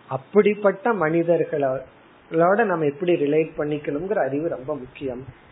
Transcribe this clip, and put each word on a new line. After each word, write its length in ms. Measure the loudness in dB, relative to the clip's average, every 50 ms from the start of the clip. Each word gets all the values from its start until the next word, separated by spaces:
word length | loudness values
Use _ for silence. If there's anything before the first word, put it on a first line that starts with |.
| -12 -8
அப்படிப்பட்ட 840 | -8 -8 -6 0 2 4 4 4 2 2 2 0 0 0 0 0 0
மனிதர்களோட 1600 | 2 2 2 2 2 2 2 2 2 0 -2 -2 -2 0 0 -2 -4 -8 -14 -20 -20 -20 -20 -20 -20 _ -4 0 2 4 4 4 4 2
நம்ம 220 | 2 0 0 0
எப்படி 280 | -2 -2 -2 0 0 2
ரிலேட் 360 | 2 2 2 2 2 0 0 -2
பண்ணிக்கணுங்கிற 640 | -6 -4 -4 -4 -6 -4 -4 -6 -4 -4 -4 -2 -2
அறிவு 280 | -2 -2 -2 -2 -4 -4
ரொம்ப 260 | -6 -6 -6 -8 -8
முக்கியம், 500 | -8 -10 -14 -14 -10 -8 -8 -8 -8 -12 -16 -20 -20 -20 -14